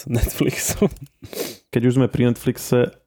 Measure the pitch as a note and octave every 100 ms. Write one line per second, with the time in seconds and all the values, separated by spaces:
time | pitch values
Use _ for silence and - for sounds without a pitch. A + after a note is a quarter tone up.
0 | - A#2+ A2+ - C3+ - - - F#3+ -
1 | - _ - - - - _ A#2+ B2 B2+
2 | B2 - A#2+ A#2+ - - - B2 B2 -